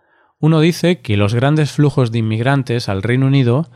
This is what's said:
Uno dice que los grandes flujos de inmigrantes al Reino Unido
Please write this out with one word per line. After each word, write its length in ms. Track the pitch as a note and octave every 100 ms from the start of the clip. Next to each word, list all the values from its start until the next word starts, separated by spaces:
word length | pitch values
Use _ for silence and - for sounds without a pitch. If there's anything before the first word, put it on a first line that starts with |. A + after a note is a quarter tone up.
| _ _ _ -
Uno 220 | D3+ D#3+
dice 400 | E3 E3 E3+ F3+
que 160 | - G2+
los 180 | G2+ A#2
grandes 360 | C3+ D#3 D3
flujos 400 | - D3 C#3 A#2+
de 80 | A#2
inmigrantes 720 | A2 A2 A#2+ C#3 C3 A#2+ A#2
al 140 | G2
Reino 240 | G2 B2 C3+
Unido 420 | C#3 A#2+ B2+ D#3+